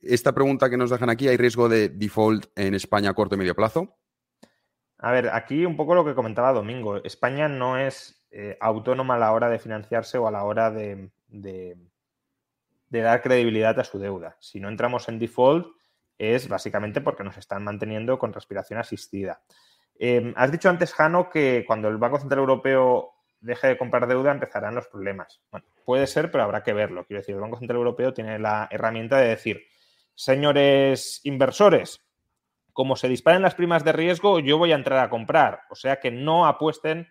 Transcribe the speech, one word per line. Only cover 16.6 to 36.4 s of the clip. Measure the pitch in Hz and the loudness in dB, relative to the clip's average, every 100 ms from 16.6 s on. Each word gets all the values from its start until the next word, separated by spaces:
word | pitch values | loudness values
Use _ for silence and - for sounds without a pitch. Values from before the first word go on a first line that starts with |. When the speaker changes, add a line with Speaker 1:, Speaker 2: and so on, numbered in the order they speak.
| 110 101 107 107 | -4 -6 -4 -4
Speaker 2:
porque | 139 131 | -4 -6
nos | 98 95 | -10 -14
están | - 98 | -12 -10
manteniendo | 104 104 107 107 113 127 | -8 -8 -8 -6 -4 -4
con | 113 | -4
respiración | 101 - 98 - 107 | -8 -12 -12 -10 -10
asistida. | 117 107 - 98 95 82 _ _ _ _ _ _ | -8 -10 -12 -10 -10 -10 _ _ _ _ _ _
Em, | 120 123 117 - | 0 0 -2 0
has | 127 | 0
dicho | 165 190 | 2 2
antes, | 175 175 | 2 -2
Jano, | - 156 175 175 | 2 2 2 0
que | 160 139 123 120 | 0 2 2 0
cuando | 110 107 | -2 -2
el | 107 | -2
Banco | 120 139 | -2 -2
Central | 135 135 | -2 0
Europeo | 135 131 135 131 127 123 - _ _ _ | 2 2 2 2 4 2 -2 _ _ _
deje | 113 120 135 | -10 0 0
de | 127 | 0
comprar | 123 120 120 | 0 0 2
deuda | 127 135 | 2 0
empezarán | 139 127 107 104 120 | -2 -4 -6 -6 -8
los | 117 | -10
problemas. | 104 98 98 87 _ _ | -10 -8 -8 -12 _ _
Bueno, | - _ _ - | -20 _ _ -2
puede | 127 139 | 0 0
ser, | - 160 | 0 -2
pero | 151 | 0
habrá | 104 104 | 0 -2
que | - | -2
verlo. | 104 104 90 87 | -2 -2 -4 -10
Quiero | 101 | -12
decir, | 95 98 | -10 -10
el | |
Banco | 107 117 | -8 -10
Central | 120 120 | -6 -2
Europeo | 120 120 127 | -2 -2 -4
tiene | 131 110 107 | -4 -8 -4
la | 107 107 107 | -2 -2 -4
herramienta | 107 113 113 113 135 | -4 -4 -4 0 4
de | 123 | 4
decir, | 110 117 98 _ _ _ _ _ | 2 -4 -8 _ _ _ _ _
"Señores | _ - 135 147 143 139 139 139 131 - - | _ 0 2 4 6 6 6 4 0 -4 -10
inversores, | 143 135 131 - 208 156 90 - _ _ _ _ _ _ _ | -8 0 0 6 6 6 0 -14 _ _ _ _ _ _ _
como | - 131 127 | -4 -2 0
se | 127 | -2
disparen | 127 - 180 | 2 4 6
las | 190 - | 4 0
primas | 175 170 151 | 0 2 2
de | |
riesgo, | 151 165 175 202 180 | 0 2 2 2 2
yo | 139 151 | 2 4
voy | 170 | 4
a | 151 | 2
entrar | 131 135 | 2 2
a | 120 | 2
comprar, | 117 113 156 131 98 - | -2 0 4 4 2 -14
o | - | -8
sea | 131 139 | -4 -2
que | 131 | -2
no | 120 143 165 | -4 0 4